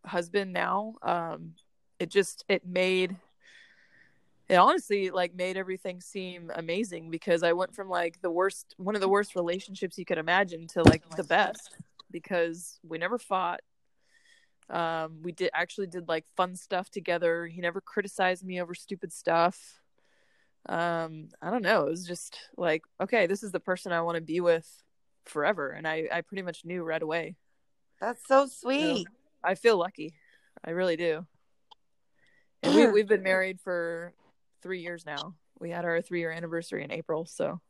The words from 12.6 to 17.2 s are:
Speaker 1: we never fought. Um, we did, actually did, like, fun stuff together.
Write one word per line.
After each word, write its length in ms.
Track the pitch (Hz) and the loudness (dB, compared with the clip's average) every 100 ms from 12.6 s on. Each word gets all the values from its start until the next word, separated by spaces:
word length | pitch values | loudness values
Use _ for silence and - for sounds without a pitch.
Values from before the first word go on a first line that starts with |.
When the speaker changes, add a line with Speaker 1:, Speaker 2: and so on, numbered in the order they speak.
| - - 165 | -14 -20 -12
Speaker 1:
we 120 | 160 | -6
never 200 | 175 233 | -4 -4
fought. 420 | - 190 175 175 _ _ _ _ _ _ _ _ _ _ - | -2 -2 -2 -6 _ _ _ _ _ _ _ _ _ _ -8
Um, 540 | 170 165 160 160 160 | -4 -2 -2 -6 -8
we 80 | 170 | -10
did, 180 | 156 185 | -4 -2
actually 320 | 156 175 - 190 | -2 -4 -4 -8
did, 200 | 180 170 | -8 -2
like, 180 | 160 - - | -4 -2 -2
fun 180 | 180 180 | -2 -2
stuff 340 | - 185 185 | -4 -4 -4
together. 560 | 202 175 170 | -8 -2 0